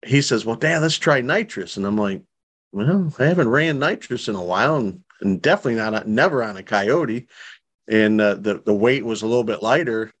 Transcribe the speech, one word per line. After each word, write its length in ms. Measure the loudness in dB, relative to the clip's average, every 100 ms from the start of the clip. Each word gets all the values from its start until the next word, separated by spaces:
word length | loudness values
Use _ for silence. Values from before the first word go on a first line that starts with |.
| 2
he 160 | 2
says, 240 | 2 -2 -2
"Well, 100 | -2
Dad, 240 | -2 0
let's 160 | 0 0
try 240 | 2 2
nitrous." 560 | 2 -2 -2 -8 -10 -6
And 80 |
I'm 140 | -2 0
like, 240 | -2 -4 -12 _ _ _ _
"Well, 400 | -4 0 0 -2 0
I 60 |
haven't 240 | 0 2 2
ran 280 | 2 2 0
nitrous 480 | -2 -4 -6 -8 -6
in 60 |
a 80 | -6
while 340 | -2 0 2 2
and, 260 | -2 -6 _ _
and 220 | -2 0
definitely 320 | 2 0 0
not, 340 | -2 -2 -4 -2
never 340 | 0 2 0
on 140 | -4 -8
a 60 |
Coyote." 640 | -4 -2 2 0 0 -6 -10 -20 -20 -20 _ _ 0
And, 300 | 4 4 4
uh, 140 | 2 2
the, 260 | -2 -2
the 100 | 0
weight 300 | 2 4 2
was 160 | -2 -4
a 60 | 0
little 180 | 0
bit 180 | 0 -2
lighter. 480 | 0 2 2 -4 -6 _